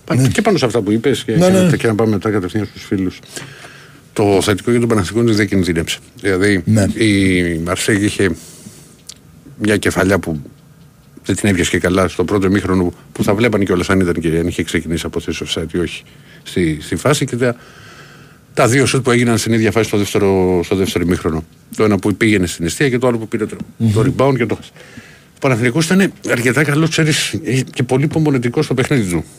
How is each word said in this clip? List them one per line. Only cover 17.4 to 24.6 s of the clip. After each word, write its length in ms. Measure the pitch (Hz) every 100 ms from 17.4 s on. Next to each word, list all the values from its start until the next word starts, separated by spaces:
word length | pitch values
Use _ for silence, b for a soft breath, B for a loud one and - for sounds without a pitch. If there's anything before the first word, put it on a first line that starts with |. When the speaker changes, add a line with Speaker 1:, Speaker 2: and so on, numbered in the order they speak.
| 123 117 B B B B B B B B -
Speaker 1:
τα 140 | - 120
δύο 180 | 139 120
σουτ 180 | 135
που 80 | 123
έγιναν 260 | 120 120 110
στην 160 | 110
ίδια 180 | 113 110
φάση 160 | 113 107
στο 100 | 107
δεύτερο, 600 | 98 104 101 95 90 90
στο 120 | 85 95
δεύτερο 280 | 95 87
ημίχρονο. 400 | 85 87 90 80 - - - -
Το 80 |
ένα 140 | 107 98
που 160 | 104 95
πήγαινε 320 | 113 104 87
στην 180 | - 82
αιστεία 240 | - 147
και 80 | 120
το 100 | 127
άλλο 100 | 120
που 100 | 110
πήρε 180 | 107 107
το, 100 | - - -
Speaker 2:
Μμμ. 160 | 113
Speaker 1:
το 80 | 104 104 -
rebound 160 | 135 131
και 80 | 113
το 100 |
χάσε. 140 | 120